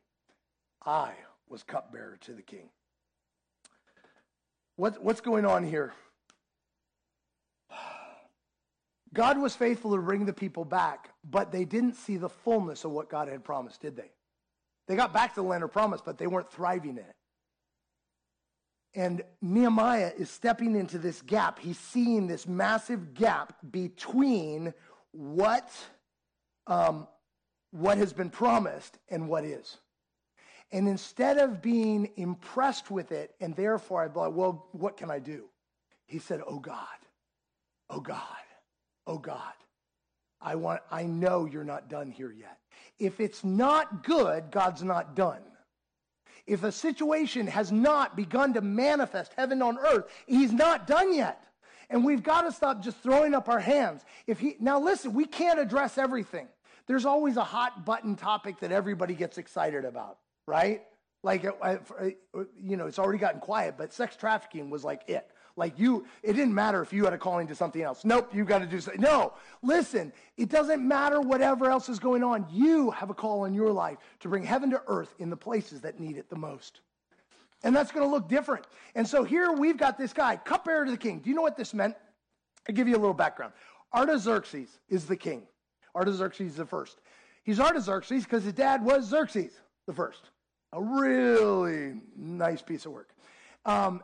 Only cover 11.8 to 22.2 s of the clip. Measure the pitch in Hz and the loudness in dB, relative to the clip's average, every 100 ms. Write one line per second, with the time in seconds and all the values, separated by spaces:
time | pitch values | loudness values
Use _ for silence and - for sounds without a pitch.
11.8 | 240 240 - 190 175 - 233 220 170 139 | 0 -2 -6 -4 -6 -6 0 0 0 -6
12.8 | 160 147 151 151 143 135 135 143 123 - | -6 -6 -6 -6 -6 -8 -8 -8 -8 -12
13.8 | 151 120 - _ _ _ _ _ _ _ | -12 -12 -16 _ _ _ _ _ _ _
14.8 | - 190 233 190 240 202 185 175 160 208 | -2 0 2 2 0 -2 -4 -4 -2 0
15.8 | 214 - - 160 170 185 175 - 180 180 | 0 -2 -8 -6 -4 -4 -6 -4 -4 -2
16.8 | 147 120 92 _ _ _ _ _ _ _ | -6 -10 -14 _ _ _ _ _ _ _
17.8 | _ _ _ _ _ _ _ _ _ _ | _ _ _ _ _ _ _ _ _ _
18.8 | _ 190 180 170 - _ 175 214 240 220 | _ -4 -2 -4 -8 _ 0 4 4 4
19.8 | 233 233 175 - 170 - 233 233 233 214 | 4 2 0 -4 -8 -2 -2 0 0 0
20.8 | 180 175 170 160 131 208 175 - 170 160 | -2 -4 -6 -8 -2 0 0 -4 -8 -10
21.8 | - 247 240 226 | -4 0 2 2